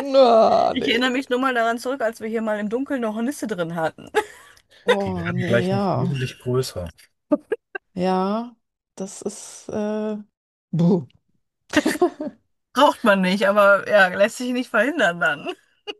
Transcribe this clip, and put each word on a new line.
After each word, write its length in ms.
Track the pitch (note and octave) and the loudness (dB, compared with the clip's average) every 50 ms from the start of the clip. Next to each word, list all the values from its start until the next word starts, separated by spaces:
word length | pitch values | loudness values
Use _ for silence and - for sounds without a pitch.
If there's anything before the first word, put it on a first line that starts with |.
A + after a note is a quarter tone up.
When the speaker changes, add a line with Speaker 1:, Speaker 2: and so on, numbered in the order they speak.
| C#4 C#4 | 0 4
Speaker 1:
Na, 600 | C4+ C4+ B3+ A#3 A#3 A3 G#3+ G3+ - - A#1+ A#1+ | 6 6 8 8 8 6 6 6 6 4 4 2
Speaker 2:
Ich 160 | - - - - | 0 0 0 0
Speaker 1:
nee. 0 | |
Speaker 2:
erinnere 220 | A3 A#3+ B3+ B3 | 2 2 2 0
mich 180 | B3 C#4 C4+ - | 0 -2 -2 -2
nur 100 | B3 B3 | -2 0
mal 140 | C4 C4 B3 | 0 0 0
daran 240 | A#3 A3+ A#3 A#3 A#3 | 0 0 0 -2 -2
zurück, 240 | - B3 C#4 C4+ | -4 -6 -4 -2
als 180 | A3+ A3 A3+ - | -4 -4 -4 -6
wir 80 | A3 A3 | -8 -6
hier 140 | A3 A3+ | -6 -4
mal 160 | A3+ G#3+ G#3+ G#3 | -4 -4 -4 -4
im 80 | G#3 G3+ | -4 -4
Dunkeln 360 | A3+ B3+ C#4 - C#4+ B3 A#3 | -4 -4 -4 -4 -4 -4 -4
eine 100 | G#3+ G#3 | -4 -4
Hornisse 320 | A3+ A#3 C4+ D4 - C#4+ | -4 -4 -4 -4 -6 -8
drin 280 | G#3 G3+ F3 E3 E3 E3+ | -6 -4 -4 -4 -4 -4
hatten. 360 | E3+ D#3+ D3+ - - - - - | -4 -4 -4 -6 -8 -14 -4 -4
<laughs> 920 | G#4+ G#4 - - - - - _ _ _ _ _ _ _ - - G4 - | -4 -4 -4 -10 -20 -20 -20 _ _ _ _ _ _ _ 0 0 0 0
Speaker 3:
Die 100 | G3 F#3 | -4 -4
Speaker 1:
Oh, 100 | F3 E3 | -4 -6
Speaker 3:
werden 200 | F3 F3 - F3+ | -4 -4 -4 0
Speaker 1:
nee, 20 | |
Speaker 3:
gleich 240 | E3+ - - - F#3 | 0 2 2 2 0
noch 120 | F#3+ G3 G3+ | 0 0 0
Speaker 1:
ja. 60 | F3+ | 0
Speaker 3:
wesentlich 460 | D3 B2 - - C#3 B2+ B2+ B2+ - - | -2 -2 -2 -2 -2 -4 -6 -8 -8 -10
größer. 540 | - B2+ B2 C3 C3 - - F2+ E2+ E2+ - _ - _ _ _ _ _ D4 - - _ A#4 - _ _ - - - _ _ | -6 -2 -2 -2 -2 -4 -8 -10 -10 -10 -14 _ -20 _ _ _ _ _ -4 -4 -2 _ -10 -10 _ _ -18 -18 -18 _ _
Speaker 1:
Ja, 600 | F#3 F3+ F#3 F#3 F#3 F#3+ G3 G#3 A3+ A#3+ A#3+ A#3 _ _ _ _ _ _ _ _ | -4 -2 0 0 0 -2 -2 -4 -4 -6 -10 -16 _ _ _ _ _ _ _ _
das 280 | - F#3+ G3 - - | -12 -12 -12 -12 -10
ist, 460 | - G#3+ - - - - - - - - | -10 -10 -10 -10 -16 -20 -20 -18 -14 -10
äh, 460 | - G#3+ G#3 G#3+ G#3+ G#3+ G#3+ G#3+ G#3+ G#3+ G#3 _ _ _ _ _ _ _ _ _ | -6 -6 -4 -4 -4 -4 -6 -6 -8 -8 -12 _ _ _ _ _ _ _ _ _
buh. 360 | - D#3 E3+ F3 G#3 E3+ B2 - _ _ _ _ _ _ _ _ _ _ _ _ | -2 2 2 4 2 2 -2 -6 _ _ _ _ _ _ _ _ _ _ _ _
<laughs> 680 | - D4+ - E4+ G4 - F4+ D4+ - - D4+ - - _ _ _ _ _ _ _ - | -2 0 0 0 0 0 0 -2 -2 -6 -10 -12 -12 _ _ _ _ _ _ _ 0
Speaker 2:
Braucht 280 | B3 D4 D4 D4 - - | 4 4 4 2 2 2
man 180 | G#3+ G3 F#3+ | 2 4 4
nicht, 260 | F#3 F3+ F#3+ G3 G#3+ G3 | 2 0 0 2 0 2
aber 400 | G3+ G#3 G3+ G3+ G3+ F#3+ - - | 4 4 6 6 4 4 2 2
ja, 160 | G#3 G3+ F#3 F3+ | 4 4 4 4
lässt 280 | F#3 G3 G3+ A3 - - | 4 2 0 0 0 -4
sich 140 | B3 B3 | -6 -4
nicht 180 | B3 B3+ B3 - | -4 -4 -4 -2
verhindern 480 | - G#3+ A3 C#4 F4 D4 G#3 F3 E3+ E3+ | 0 0 0 0 0 0 0 0 0 0
dann. 280 | F3 D#3 C#3+ D#3+ - E4+ | -2 -2 -2 -4 -6 -10
<laughs> 280 | - - _ _ _ _ _ G#4 G#4 | -12 -12 _ _ _ _ _ -16 -16